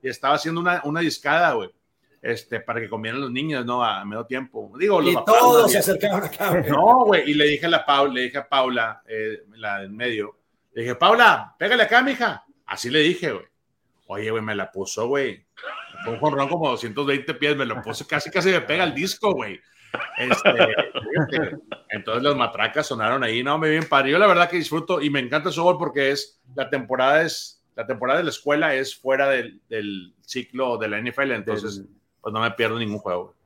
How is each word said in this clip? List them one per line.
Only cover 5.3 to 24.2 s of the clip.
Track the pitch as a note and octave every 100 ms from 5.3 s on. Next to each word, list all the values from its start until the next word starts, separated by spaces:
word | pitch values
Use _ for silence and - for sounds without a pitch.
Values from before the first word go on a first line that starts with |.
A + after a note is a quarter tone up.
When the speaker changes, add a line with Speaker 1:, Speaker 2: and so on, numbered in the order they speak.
| A#3
Speaker 2:
todos | B3 A#3+
Speaker 1:
¿no? | A3
Speaker 2:
se | G3
acercaban | F#3+ F#3+ G#3 F#3+
acá, | F3 - G3
güey. | F3 D3+
Speaker 1:
No, | C#3+ F#3+ B3+ A3+
güey, | F#3 C#3+
y |
le | D3 D3
dije | C#3+
a | E3+
la | E3+ -
Paula, | C#3 C#3+
le | B2+
dije | B2+ C#3
a | -
Paula, | C#3 B2+ B2 A2+ G#2+ _
eh, | A2 G#2+ G#2 - A2
la | G#2+ G2
del | G2
medio, | G#2 B2 A2 G#2 - _ _ _
le | -
dije, | A#2 A#2+
"Paula, | F3+ A#3 A#3 E3 - _
pégale | F#3 B3
acá, | G#3+ A#3
mija". | C4 C4 A#3 C3+ _ _ -
Así | G2 A#2
le | D3
dije, | D3+ F3+ E3+
güey. | G2 - _ _ _ _ _ _
Oye, | G2 G#2+
güey, | A2+
me | A2
la | G#2 F#2+
puso, | F#2+ F#2+ - A#2
güey. | C#3 C3+ - _ - - - - -
Fue | -
un | A#2
jonrón | D3+ C#3 C#3
como | E3 D3+
doscientos | A#2 A#2 G#2 C#3+
veinte | C#3 C#3
pies, | D#3 D3 C#3+
me |
lo | B2+ A2
puso, | G#2+ A2+ -
casi, | D3 D#3
casi | F#3+ F3
me | F3+
pega | - D#3+
el | F3
disco, | C3+ F#3 - G#3+
güey. | E3+ G#2+ F#2+ _ _ - - - -
Este, | B2 - G3+
fíjate. | - F3+ - - C3+ G#2+ D#3 D3 C3+ G#2 D#2+ - - _
Entonces | G#2 G#2 A#2
las | C#3 C#3
matracas | A#2 - A2+ D3+ D3
sonaron | A#2+ A2 C3+
ahí, | A#2+ A2+
no, | C3 D#3
me | D#3
bien | D#3 D#3+
padre. | C#3+ C3+
Yo |
la | D#3+